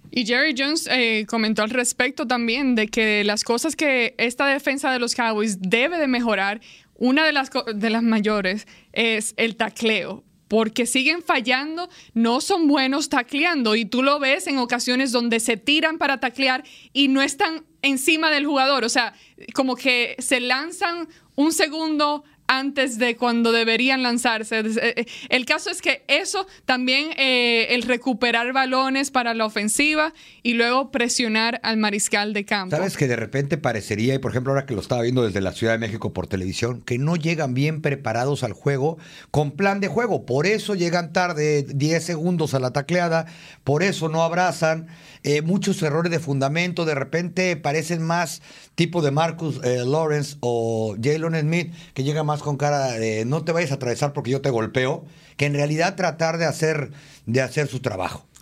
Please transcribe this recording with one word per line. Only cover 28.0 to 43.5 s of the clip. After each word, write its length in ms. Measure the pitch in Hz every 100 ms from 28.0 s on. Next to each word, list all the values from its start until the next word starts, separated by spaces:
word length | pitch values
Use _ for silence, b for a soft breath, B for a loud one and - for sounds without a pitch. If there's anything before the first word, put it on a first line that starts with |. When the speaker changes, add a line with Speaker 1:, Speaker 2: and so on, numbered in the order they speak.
| 269 226 240 233 240
Speaker 1:
balones 580 | 262 262 262 262 269 277
para 220 | 269 240
la 140 | 226 220
ofensiva 680 | 214 208 - 294 311 311 - B B
y 100 | 240
luego 360 | 233 233 254 269
presionar 680 | 254 240 - 233 220 226 240
al 160 | 214 220
mariscal 560 | 214 208 - 208 208
de 100 | 208
campo. 320 | 202 208 185 156
Speaker 2:
¿Sabes 220 | 190 -
que 100 | 139
de 80 | 117
repente 400 | 104 135 139 156
parecería, 580 | 131 110 - 104 120
y 40 | 135
por 140 | 127
ejemplo 200 | 120 127
ahora 140 | 135 135
que 80 |
lo 80 | 104
estaba 180 | - 123
viendo 240 | 117 127
desde 160 | 113 98
la 120 | 95
Ciudad 200 | - 113
de 60 | 113
México 340 | 113 107 104
por 140 | - 87
televisión, 560 | 95 92 90 117 120
que 160 | - 120
no 180 | 147 170
llegan 380 | 160 165 139
bien 260 | 123 147 156
preparados 640 | 156 139 127 113 135 139
al 100 | 120
juego 460 | - 143 135 147 165 B B B
con 220 | 143 147
plan 280 | 147 196 196
de 80 | 196
juego? 380 | 226 240 101 98
Por 200 | 131 175
eso 280 | 214 208
llegan 400 | 196 170 175 170
tarde, 500 | 180 180 151 151 147 135
diez 380 | 139 151 165
segundos 480 | 160 160 175 175 156
a 80 | 131
la 120 | 127
tacleada, 540 | 143 139 175 170 165 160 B B